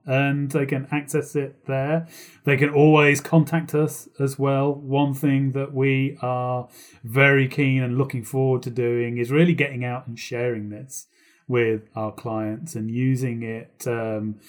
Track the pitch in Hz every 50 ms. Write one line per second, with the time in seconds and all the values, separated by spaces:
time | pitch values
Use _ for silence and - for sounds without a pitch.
0 | _ 139 131 135 139 139 143 143 143 135 147 151 139 135 151 131 135 - 147 147
1 | 143 - - 147 143 - - 147 139 135 - _ _ - 135 135 139 147 160 165
2 | 165 - - - - - - _ _ 143 143 135 143 143 147 143 151 156 156 151
3 | 147 147 139 139 - - 165 165 147 - 165 165 147 - - 151 156 151 156 -
4 | - - _ - 139 135 135 - 139 139 139 135 139 143 143 143 143 131 135 143
5 | 143 139 131 135 156 143 135 139 139 135 127 139 139 143 143 131 135 135 135 131
6 | 135 131 135 - 127 127 127 123 127 123 123 123 120 - - - - - - -
7 | - 113 113 135 139 139 139 139 131 131 - 147 143 135 131 131 127 123 120 131
8 | 127 131 - 123 107 - 135 131 131 131 131 123 - 127 117 123 120 120 120 120
9 | 120 120 120 120 120 117 139 156 170 175 156 131 143 139 131 123 123 123 123 131
10 | - 117 117 113 - - 123 120 123 123 117 107 104 104 104 - 135 135 - -
11 | - _ _ _ _ _ _ _ _ - 123 120 117 113 110 107 107 _ _ 110
12 | 110 107 107 - - 117 110 110 110 107 110 - 165 - - 113 110 113 117 123
13 | 127 131 131 123 131 123 117 117 117 113 113 117 120 - _ _ - 131 117 113
14 | 113 110 107 107 107 110 107 - -